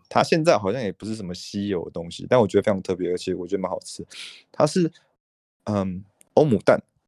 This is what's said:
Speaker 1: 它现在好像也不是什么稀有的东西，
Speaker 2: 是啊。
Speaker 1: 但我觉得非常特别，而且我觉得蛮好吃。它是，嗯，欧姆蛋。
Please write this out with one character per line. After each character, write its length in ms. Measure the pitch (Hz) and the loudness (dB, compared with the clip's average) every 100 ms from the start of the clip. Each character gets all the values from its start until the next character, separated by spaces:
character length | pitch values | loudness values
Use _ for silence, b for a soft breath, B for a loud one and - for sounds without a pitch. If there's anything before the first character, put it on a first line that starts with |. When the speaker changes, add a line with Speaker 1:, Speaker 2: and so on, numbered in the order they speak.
| - | -2
Speaker 1:
它 160 | 117 | 0
现 220 | - 170 165 | 2 2 4
在 120 | 107 | 2
好 140 | 98 | 2
像 80 | 131 | -2
也 120 | 101 | -4
不 140 | 90 104 | -6 -8
是 100 | 110 | -8
什 100 | 90 | -8
么 80 | |
稀 360 | 87 - 101 101 | -10 -8 -6 -4
有 140 | 90 - | -4 -6
的 60 | |
东 180 | 87 85 | -10 -10
西， 80 | - | -12
Speaker 2:
是 40 | - | 2
啊。 20 | |
Speaker 1:
但 100 | 127 | 2
我 80 | 98 | 4
觉 120 | 101 | 2
得 20 | |
非 100 | 107 | 2
常 80 | 95 | -2
特 140 | - 90 | -4 -4
别， 140 | 87 | -4
而 80 | 90 | -4
且 160 | 95 | -4
我 140 | 90 87 | -6 -4
觉 80 | 95 | -4
得 60 | |
蛮 60 | 92 | -4
好 80 | - | -6
吃。 260 | - - - B B B B | -10 -16 -16 B B B B
它 160 | - 151 | 0 2
是， 240 | 175 160 - _ _ _ _ _ _ | 2 0 -4 _ _ _ _ _ _
嗯， 400 | 107 104 95 92 101 _ _ - | -4 -2 -2 -6 -12 _ _ 2
欧 100 | 151 | 4
姆 140 | 98 | 4
蛋。 200 | - 180 - _ | 4 2 0 _